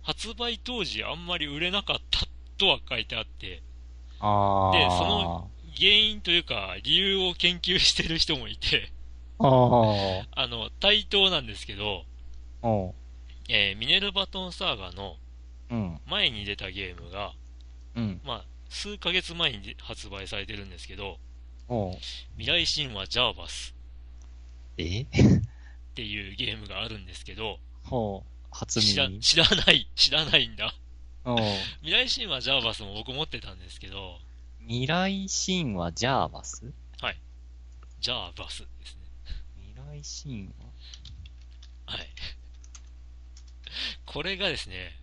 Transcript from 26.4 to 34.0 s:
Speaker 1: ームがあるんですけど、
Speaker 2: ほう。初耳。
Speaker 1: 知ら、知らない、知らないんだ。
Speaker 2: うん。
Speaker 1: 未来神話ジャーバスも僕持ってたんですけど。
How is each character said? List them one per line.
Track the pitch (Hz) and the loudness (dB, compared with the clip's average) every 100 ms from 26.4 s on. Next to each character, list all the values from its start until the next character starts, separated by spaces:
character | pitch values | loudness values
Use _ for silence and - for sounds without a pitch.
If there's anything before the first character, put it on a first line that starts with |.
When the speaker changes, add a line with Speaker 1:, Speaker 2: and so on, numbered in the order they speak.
| 120 | -4
Speaker 1:
ー | 107 | -4
ム | 104 | -6
が | 95 | -6
あ | 113 | -6
る | 110 | -8
ん | 92 | -10
で | |
す | 90 | -12
け | - 95 | -12 -6
ど、 | 110 95 - - | -6 -6 -12 -16
Speaker 2:
ほ | - 131 107 95 - | -4 0 0 -2 -8
う。 | - - | -16 -14
初 | - - - | -10 -2 4
耳。 | 104 101 135 98 | 4 6 2 2
Speaker 1:
知 | - 165 | 6 8
ら、 | 160 | 8
知 | 190 | 6
ら | - | 8
な | |
い、 | 160 - - | 6 6 4
知 | - | 6
ら | 147 156 | 6 4
な | 156 | 4
い | 117 | 4
ん | 107 | -2
だ。 | 107 - - - - - | -4 -4 -12 -14 -14 -8
Speaker 2:
う | 127 | 0
ん。 | 120 107 98 95 - | 2 4 0 -4 -6
Speaker 1:
未 | 151 | 2
来 | 202 254 | 2 4
神 | - 220 | 0 0
話 | 135 | -2
ジ | 127 | 2
ャ | 135 | 2
ー | 117 | 2
バ | |
ス | 107 | -2
も | 104 | -6
僕 | 104 110 | -6 -6
持 | 131 | -6
っ | 156 | -4
て | 120 | -6
た | 107 | -10
ん | 92 | -12
で | 92 | -14
す | - | -14
け | 95 | -12
ど。 | 98 | -10